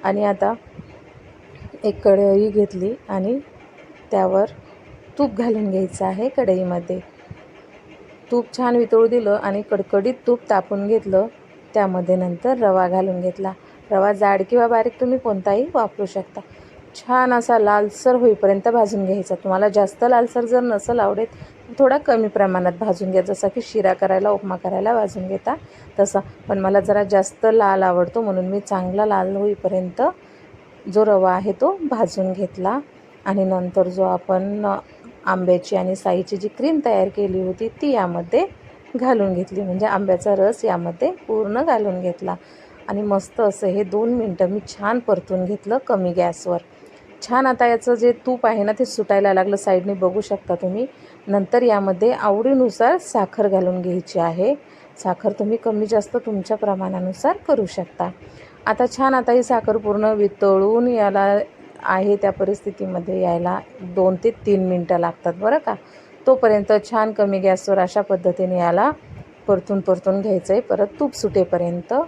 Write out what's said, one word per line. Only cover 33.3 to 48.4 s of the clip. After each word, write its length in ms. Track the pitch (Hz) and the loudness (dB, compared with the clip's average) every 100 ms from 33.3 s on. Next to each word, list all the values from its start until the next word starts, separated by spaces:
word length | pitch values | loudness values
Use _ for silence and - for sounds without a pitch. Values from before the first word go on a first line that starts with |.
| 196 | -2
नंतर 440 | 190 185 180 190 180 | 0 -2 -2 0 0
जो 160 | 185 | 0
आपण 640 | 185 180 - 185 196 208 208 196 - - - - - | 0 0 -2 -2 -2 -4 -4 -4 -8 -20 -20 -8 -4
आंब्याची 500 | 185 180 180 180 190 | -2 2 0 0 -4
आणि 200 | 185 190 | -2 -4
साईची 420 | 190 180 180 196 | -2 -2 -4 -6
जी 100 | 202 | -8
क्रीम 320 | - 277 320 254 | -4 0 0 2
तयार 220 | 202 190 | 2 0
केली 340 | 196 196 185 | -2 -2 -2
होती 260 | 185 185 226 - | -4 -4 -8 -4
ती 100 | 294 | -2
यामध्ये 540 | 240 185 170 170 254 392 - - - - 240 | 0 0 -4 0 0 0 -6 -20 -20 -10 -4
घालून 380 | 254 233 196 | 0 2 2
घेतली, 280 | 180 190 190 | -2 -4 -6
म्हणजे 240 | 190 180 214 | -6 -2 -2
आंब्याचा 500 | 196 196 180 214 196 | 0 0 0 0 2
रस 280 | 190 233 220 | 2 0 -2
यामध्ये 460 | 175 170 170 294 370 - | -2 -4 -4 -4 -4 -4
पूर्ण 340 | 220 202 226 | -4 -2 -2
घालून 380 | 320 233 208 180 | 0 0 0 -2
घेतला 340 | 180 175 185 180 - - - - - | -6 -6 -8 -8 -12 -20 -20 -18 -8
आणि 120 | 202 | -6
मस्त 400 | 208 196 196 - | -2 -2 -2 -2
असं 260 | 214 196 196 | -2 0 -2
हे 160 | 196 | -2
दोन 300 | 196 208 233 | -2 -2 0
मिनटं 360 | 240 220 170 180 | -2 -4 -2 -2
मी 100 | 202 - | -2 -8
छान 320 | - 202 240 | -6 -2 -2
परतून 440 | 233 185 - 185 180 | 0 -2 -2 -4 -4
घेतलं 320 | 208 196 247 - | -6 -4 -4 -2
कमी 240 | 202 180 | -2 0
गॅसवर. 460 | 175 175 170 180 175 - - - - - - | 0 -2 -2 -4 -6 -6 -20 -20 -20 -20 -20
छान 240 | - 240 269 | -2 0 2
आता 220 | 240 240 | 2 2
याचं 280 | 233 247 240 | 2 0 2
जे 160 | 240 240 - | 2 2 -4
तूप 200 | 247 | 0